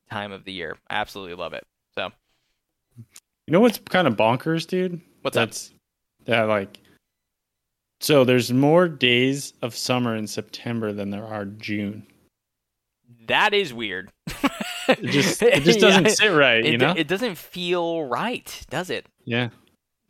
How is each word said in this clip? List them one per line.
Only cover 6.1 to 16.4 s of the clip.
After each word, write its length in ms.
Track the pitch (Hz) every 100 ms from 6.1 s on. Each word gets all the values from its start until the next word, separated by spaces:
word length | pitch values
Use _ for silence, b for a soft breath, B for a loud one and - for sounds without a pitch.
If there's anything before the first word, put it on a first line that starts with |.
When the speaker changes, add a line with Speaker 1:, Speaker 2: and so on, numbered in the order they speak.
| _
Speaker 2:
that, 180 | - 117
like, 340 | 110 107 98 - _ b _ _ _ _ _ _ _ _ _ _
so 240 | - 147
there's 260 | 123 127 113
more 380 | 127 143 170 180
days 640 | 143 123 120 131 139 - -
of 160 | 123 -
summer 400 | - 123 120 110
in 100 | 104
September 680 | - 104 - 123 117 107
than 160 | 104 101
there 160 | 101 110
are 180 | 107
June. 600 | 101 107 107 104 101 110 - _ _ _ _ _ _ _ _ _ _ 117 113
Speaker 1:
That 260 | 131 208
is 220 | 208 175
weird. 360 | 117 107 92 92 _ -
<laughs> 240 | - 285 - - - -
Speaker 2:
It 120 | - -
just, 280 | 143 175 -
it 200 | 240 180
just 160 | 170 226
Speaker 1:
<laughs> 20 |
Yeah. 80 | 208 185
Speaker 2:
doesn't 60 | 185
sit 160 | 202 214
right, 320 | 160